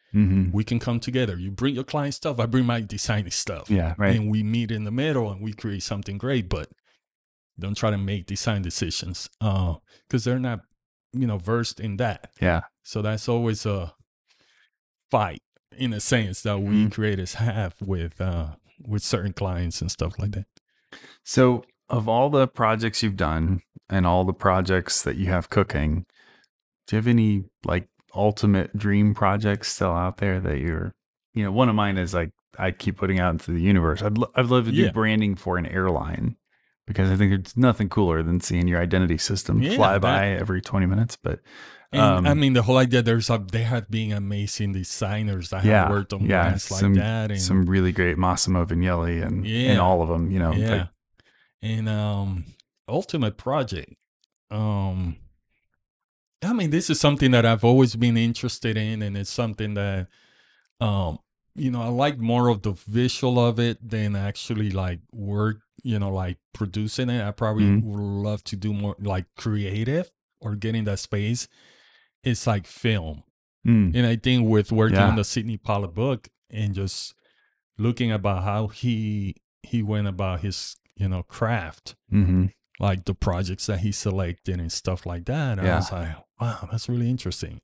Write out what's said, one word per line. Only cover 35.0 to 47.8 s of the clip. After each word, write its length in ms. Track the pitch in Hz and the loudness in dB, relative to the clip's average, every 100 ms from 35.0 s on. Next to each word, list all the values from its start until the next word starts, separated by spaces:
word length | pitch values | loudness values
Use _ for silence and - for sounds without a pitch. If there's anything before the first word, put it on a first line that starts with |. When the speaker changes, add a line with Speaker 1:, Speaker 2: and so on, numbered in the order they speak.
| 110 107 104 95 | 2 2 2 -2
Speaker 1:
for 220 | - 90 | -2 -2
an 80 | 85 | -2
airline 720 | 92 92 80 - - - - _ _ _ _ - | -2 0 0 -2 -4 -4 -6 _ _ _ _ -6
because 240 | 98 95 | 0 2
I 60 | 95 | 4
think 140 | 101 | 4
there's 240 | 98 95 117 | 2 0 2
nothing 320 | 127 110 104 | 2 4 0
cooler 340 | - 95 80 | 2 2 2
than 180 | 82 87 | 0 0
seeing 280 | - 87 87 | 0 0 2
your 120 | 87 | 2
identity 380 | 87 95 90 82 | 2 2 2 0
system 420 | - 98 - 107 | -2 -4 0 0
Speaker 2:
Yeah, 140 | 123 - | 2 2
Speaker 1:
fly 160 | 98 | 2
Speaker 2:
that 60 | 98 | 4
Speaker 1:
by 260 | 92 - 101 | 2 2 0
every 320 | 95 104 92 | -2 -2 -4
twenty 240 | - 98 92 | -2 0 0
minutes. 300 | 98 117 - | 2 0 -4
But, 240 | - - - - - - _ | -6 -8 -10 -20 -20 -20 _
Speaker 2:
And, 340 | - 107 92 90 | 2 4 4 4
I 40 | |
Speaker 1:
um, 100 | 147 | 4
Speaker 2:
mean, 140 | 139 | 4
the 80 | 127 | 4
whole 160 | 110 127 | 4 4
idea, 240 | 127 123 | 4 4
there's 280 | 117 117 113 | 4 2 2
a, 80 | 117 95 | -2 -2
there 140 | 113 | -2
have 260 | 113 123 101 | -2 -2 -2
been 220 | 110 110 | -4 -2
amazing 600 | 104 98 101 101 - 104 | -2 -2 -2 -4 -4 -4
designers 800 | 95 92 - 98 104 107 95 85 | -4 -6 -4 -4 -2 -2 -2 -4
that 80 | 95 | 0
have 20 | 101 | 4
Speaker 1:
Yeah, 220 | 104 80 | 6 4
Speaker 2:
worked 220 | 101 98 | 2 -2
on 140 | 98 107 | -2 2
Speaker 1:
yeah, 160 | 95 | 4
Speaker 2:
brands 260 | 85 92 - | 4 0 -2
like 100 | 95 | 0
Speaker 1:
some, 140 | 98 | 4
Speaker 2:
that 360 | 98 104 113 107 | 4 4 0 -2
and 100 | 101 | -2
Speaker 1:
some 260 | 92 95 90 | 0 2 4
really 260 | 95 | 4